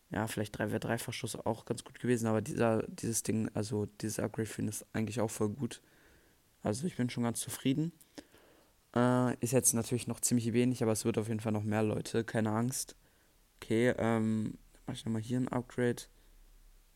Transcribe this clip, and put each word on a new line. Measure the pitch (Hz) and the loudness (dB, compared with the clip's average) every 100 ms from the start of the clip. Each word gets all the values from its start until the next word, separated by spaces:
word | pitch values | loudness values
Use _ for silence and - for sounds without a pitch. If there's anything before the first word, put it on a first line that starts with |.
| _ | _
ja, | - 110 | -4 -2
vielleicht | - 104 - | -2 -4 -2
drei, | 107 | -2
wär | 107 | 0
Dreifachschuss | 113 117 - - 113 - | 0 -2 -2 -6 -6 -4
auch | - 113 - | -4 -4 -4
ganz | 113 | -6
gut | - - | -6 -4
gewesen, | 120 120 113 | 0 2 4
aber | 110 | 2
dieser, | 117 - 117 110 - | 0 2 4 4 0
dieses | - 117 113 | -4 -2 -2
Ding, | - 107 107 | 0 0 0
also | - 104 107 104 - | -2 -2 -2 -2 -4
dieses | 110 - | -6 -2
Upgrade | 113 - 110 | -2 -2 -4
finde | - 107 | -2 -4
ich | 104 - | -4 -6
eigentlich | - 107 110 | -4 -2 0
auch | 110 | -2
voll | - 107 | 0 -2
gut. | 117 120 - - - - - _ _ _ _ | 0 -6 -6 -18 -20 -20 -20 _ _ _ _
Also | 101 110 175 | -4 -2 -4
ich | - | -2
bin | 123 | -2
schon | 120 | 0
ganz | 117 113 | -2 -2
zufrieden. | - - 135 139 165 - - - - - - - _ _ _ | -8 -2 0 0 -2 -6 -20 -20 -20 -20 -20 -20 _ _ _
Äh, | - 123 123 123 120 | 2 4 6 2 0
ist | 117 | 2
jetzt | 127 - | 4 4
natürlich | 113 113 120 - | 2 0 -2 -2
noch | 117 | -4
ziemlich | - 120 113 | 2 2 4
wenig, | 117 123 120 | 4 4 4
aber | 113 | 2
es | 110 | 2
wird | 117 117 | 2 0
auf | 107 | 0
jeden | 110 | -2
Fall | 110 | 0
noch | 107 | 0
mehr, | 107 107 | 0 2
Leute. | 107 110 - - | 2 0 -2 -2
Keine | - 113 110 | 0 0 2
Angst. | 110 120 - - - _ _ _ _ _ _ | 2 0 -2 -8 -12 _ _ _ _ _ _
Okay, | - 113 123 - | 0 4 4 4
ähm, | 113 113 110 110 107 - - - | 2 2 2 0 -2 -6 -14 -14
mach | - | -10
ich | 123 | -8
nochmal | - 113 | -4 -4
hier | 110 127 | -2 -2
ein | 127 | 0
Upgrade. | 123 120 - 123 120 - _ - - - - - - _ | -2 -4 0 0 0 -8 _ -20 -20 -20 -20 -20 -20 _